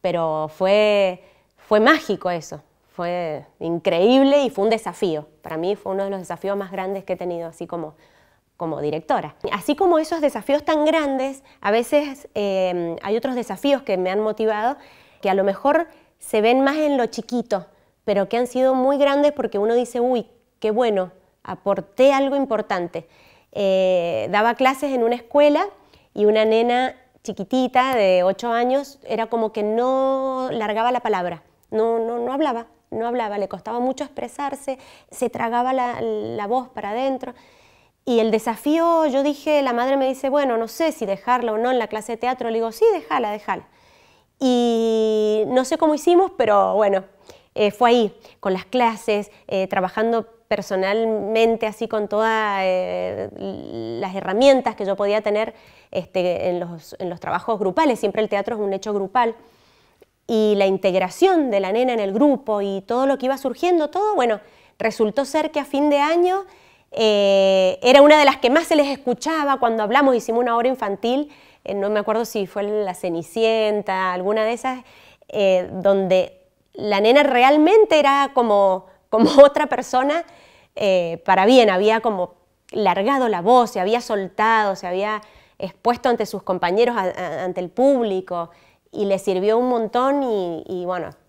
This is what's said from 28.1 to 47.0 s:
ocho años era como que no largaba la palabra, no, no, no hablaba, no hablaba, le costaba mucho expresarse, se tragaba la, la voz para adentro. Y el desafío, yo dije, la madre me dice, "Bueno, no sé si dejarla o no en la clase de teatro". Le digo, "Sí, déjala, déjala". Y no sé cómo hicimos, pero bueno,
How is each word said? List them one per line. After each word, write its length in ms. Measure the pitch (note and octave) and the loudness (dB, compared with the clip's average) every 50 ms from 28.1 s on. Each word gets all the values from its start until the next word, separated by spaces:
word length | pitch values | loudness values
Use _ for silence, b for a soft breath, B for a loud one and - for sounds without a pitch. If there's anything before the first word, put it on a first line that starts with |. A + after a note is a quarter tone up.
| F#3 F3+ F3+ | 4 4 2
ocho 260 | F#3 G3 - - A#3+ | 0 -2 -2 -4 -4
años 480 | A3+ A#3 A#3+ B3 C4 C#4 C#4+ C#4 - _ - | -2 0 0 0 0 -2 -2 -6 -16 _ -10
era 220 | - A#3 G#3+ A3+ | -8 -6 -6 -4
como 260 | A3 A#3 A#3 A3 G#3+ G#3+ | -4 -2 -4 -4 -4 -4
que 100 | A3 G#3 | -4 -4
no 840 | G#3 G#3+ A3+ A#3+ B3+ C4 C4 C4+ C4 C4+ C4+ C4 C4+ C4 B3+ B3+ B3+ | -2 -2 0 0 0 0 0 0 0 -2 -2 -4 -4 -4 -6 -6 -6
largaba 400 | - A#3 G#3+ G#3 G#3 A3 A3+ B3 | -6 -6 -4 -4 -2 -2 -2 -2
la 100 | B3+ B3 | -2 -2
palabra, 420 | - A3+ G#3 F#3 F3 F3 E3+ D#3 _ _ _ _ _ _ | -2 -2 -2 -2 -2 -6 -8 -10 _ _ _ _ _ _
no, 280 | - A3 A3 A#3 A#3 A3+ | -4 -2 -2 0 0 -2
no, 200 | A3+ A3+ A#3 A#3 | -4 -4 -6 -6
no 140 | A#3+ B3 C4 | -6 -6 -4
hablaba, 340 | C#4 D#4 C#4+ A#3+ A#3 A3+ _ _ _ _ _ | -2 -2 -2 -2 -6 -10 _ _ _ _ _
no 160 | - A3 A3+ | -8 -6 -6
hablaba, 320 | A#3+ A#3+ B3 A3+ G#3 G#3 G#3 | -4 -4 -4 -4 -4 -4 -6
le 100 | G3+ F#3+ | -6 -6
costaba 300 | - F#3 - G#3+ A3+ A#3+ | -8 -12 -10 -8 -6 -4
mucho 260 | B3 B3+ C4 B3+ D4 | -2 -4 -4 -4 -8
expresarse, 760 | C#4 - - C4 A#3 - - C#4+ C#4 C#4 C4+ - - C4 C4 B B B B B B | -12 -10 -12 -12 -12 -10 -10 -8 -8 -8 -10 -10 -10 -10 -10 B B B B B B
se 200 | - - B3+ B3+ | -8 -6 -6 -6
tragaba 420 | B3 - B3 A3+ A#3 A#3+ B3 B3+ C4 | -4 -6 -6 -4 -2 -2 -2 0 -2
la, 280 | C4 B3 A#3+ A#3+ - | -2 -2 -4 -6 -6
la 460 | A#3 A3+ A3 G#3+ G#3 A3 A#3 - G#3 | -6 -6 -6 -6 -6 -8 -8 -8 -6
voz 220 | G3+ A#3 C4 B3 B3 | -4 -4 -4 -4 -6
para 200 | _ - G#3 G3+ | _ -12 -10 -8
adentro. 440 | G#3 A#3 C4 C4+ C4+ B3+ C4 B3 A#3+ b b b b b b b b b b b b _ _ | -6 -4 -4 -4 -4 -6 -8 -12 -16 b b b b b b b b b b b b _ _
Y 140 | - B3 A3+ | 0 0 2
el 140 | A3 A3+ G#3+ | 2 2 0
desafío, 760 | A3 G#3+ B3 A3+ G3+ - D4 D4+ E4 E4 E4+ E4+ E4 D#4+ | -2 -2 -4 -8 -4 -2 0 0 2 2 2 2 2 2
yo 160 | D4+ B3 C4+ C#4 | 0 0 0 0
dije, 400 | D4 C#4+ D4 - D4+ D4+ D4 C#4 | 0 -2 -4 -2 0 0 2 2
la 100 | C4 A#3+ | 0 -2
madre 240 | A#3 A#3+ C4 C#4 | -2 0 0 0
me 120 | C#4 C4 C4 | 0 0 -2
dice, 200 | C4 C4 - C4+ | -2 -4 -4 -2
"Bueno, 280 | B3+ D4 C#4 C4+ A#3 | 0 0 0 0 0
no 100 | A3+ A3+ | -2 -4
sé 240 | A3 - - E4 D#4+ | -6 -4 -2 -2 -2
si 160 | D4+ - A#3 | -2 -4 -4
dejarla 460 | G3 G3 G3 - - B3 B3 A#3+ A#3 G#3+ | -4 -6 -6 -2 -2 -2 0 0 -2 -2
o 60 | G#3+ | -2
no 120 | A#3 B3 | 0 0
en 80 | C4 B3 | 0 0
la 80 | A3+ | -2
clase 260 | G#3 - G#3+ G#3 - A#3 | -4 -6 -10 -8 -8 -8
de 40 | |
teatro". 340 | A3+ - B3 C4 B3+ B3 A#3 | -6 -4 -4 -4 -4 -4 -4
Le 60 | A3+ | -4
digo, 160 | A3+ A3+ A3+ A3 | -2 -4 -4 -2
"Sí, 120 | - G#4+ A4+ G#4 | 2 2 2 2
déjala, 380 | E4+ - - D#4 C#4 A#3+ G#3+ | 2 -4 -4 -4 -2 -2 -4
déjala". 380 | G#3 G#3+ - - G3 F3 - _ b b b b b b b b b b b b _ _ | -6 -8 -6 -6 -8 -8 -8 _ b b b b b b b b b b b b _ _
Y 1040 | C4+ C4 B3 A#3+ A#3+ A#3+ A#3 A3+ A3+ A3+ A3+ A3 A3 A3 G#3+ G#3+ G#3+ G#3+ G#3+ G#3+ G#3+ | 0 2 2 2 2 2 0 0 0 0 2 2 2 2 2 0 2 0 0 0 0
no 180 | C3+ B3 B3+ C4 | 0 0 0 0
sé 140 | B3+ E4+ D#4 | 0 -2 0
cómo 160 | F4 D#4 D4+ | 2 2 0
hicimos, 380 | D4 - F4 F4 F4 F#4+ F#4+ - | 2 2 4 4 6 4 2 0
pero 380 | - B3 G#3+ G#3 G3+ F#3+ F#3+ F#3 | -2 2 4 4 4 4 4 2
bueno, 300 | G3+ G#3+ G3+ G3 F#3+ | 2 2 2 2 0